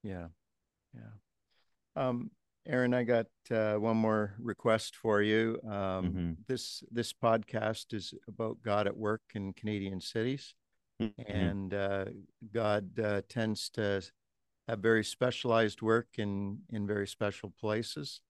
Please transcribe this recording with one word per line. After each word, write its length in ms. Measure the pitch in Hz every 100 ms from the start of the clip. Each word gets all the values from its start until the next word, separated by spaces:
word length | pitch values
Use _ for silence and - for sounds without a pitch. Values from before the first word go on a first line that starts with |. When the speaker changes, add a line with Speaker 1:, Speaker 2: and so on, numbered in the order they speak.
Speaker 1:
Yeah. 240 | 107 92 85 - _ _ _ _ _
Yeah. 180 | 120 110 107 _ _ _ _ _ _ _
Um, 380 | - 131 120 117 _ _ _ -
Aaron, 260 | 127 123
I 120 | 123
got, 220 | 117 117 113 _ -
uh, 220 | 113 107 107
one 200 | 107 113
more 380 | 110 110 104 101
request 560 | 117 - 117 110 - -
for 260 | 113 104
you. 380 | 104 110 113 113
Um, 60 | 110
Speaker 2:
Mm-hmm. 600 | 101 95 92 90 90 87 80 110
Speaker 1:
this, 340 | 127 - - -
this 220 | 117 117
podcast 800 | - 120 113 104 110 107 110 -
is 180 | 107 - - -
about 320 | 101 110 113
God 240 | 110 104 101
at 80 | -
work 260 | 107 110 _ 110
in 160 | 98
Canadian 480 | - 107 104 98 95
cities. 540 | - 113 117 139 - - _ _ _ _
Speaker 2:
Mm-hmm. 320 | 110 101 110
Speaker 1:
And, 400 | 104 90 98 95
uh, 300 | 101 98 98 95 101 - _ 113
God, 460 | 110 107 104 95 -
uh, 240 | 107 101 -
tends 420 | 117 110 104 -
to 320 | - 104 98 95 _ _ _ _ _ -
have 120 | 113
very 240 | 107 113
specialized 800 | 107 - 127 117 123 113 110 -
work 260 | 110 113 117 -
in, 400 | 104 98 101 101 -
in 160 | 110 101
very 200 | 104 98
special 460 | - 104 - 101 -
places. 600 | 107 107 113 - 143 - _